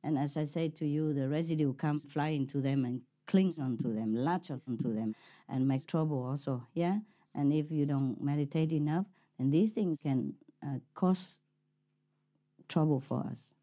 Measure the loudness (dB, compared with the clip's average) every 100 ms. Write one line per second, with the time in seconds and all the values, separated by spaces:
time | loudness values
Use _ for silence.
0 | 0 0 0 -2 -4 -2 -4 -2 -2 0
1 | 0 0 0 0 0 0 0 0 0 -2
2 | -4 -4 -2 0 -2 0 0 2 0 -2
3 | -8 _ 0 4 4 0 -4 -2 -2 -2
4 | 0 0 0 -2 -4 -10 -6 -6 -4 -2
5 | -4 -6 -12 -20 -8 -2 0 0 -2 -2
6 | 0 -2 -2 -4 -4 -6 -4 -2 0 0
7 | -4 _ _ 0 2 2 0 0 2 2
8 | 0 0 0 0 0 0 0 2 0 0
9 | -2 _ _ _ 4 4 4 2 -2 0
10 | 0 0 0 -6 -16 -12 -8 -8 -8 0
11 | 2 2 -2 -16 _ _ _ _ _ _
12 | _ _ _ _ _ _ -2 2 2 2
13 | 0 -4 -4 -8 -14 _